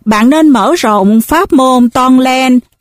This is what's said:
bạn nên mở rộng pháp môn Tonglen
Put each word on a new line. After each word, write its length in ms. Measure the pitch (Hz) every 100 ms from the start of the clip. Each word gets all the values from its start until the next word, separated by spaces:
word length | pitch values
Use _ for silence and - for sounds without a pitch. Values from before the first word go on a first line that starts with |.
| -
bạn 240 | 214 233
nên 200 | 311 320
mở 260 | 247 202 349
rộng 440 | 233 208 196 226
pháp 320 | - 311 392
môn 360 | 294 262 254 240
Tonglen 680 | 262 254 254 262 254 262 247 - _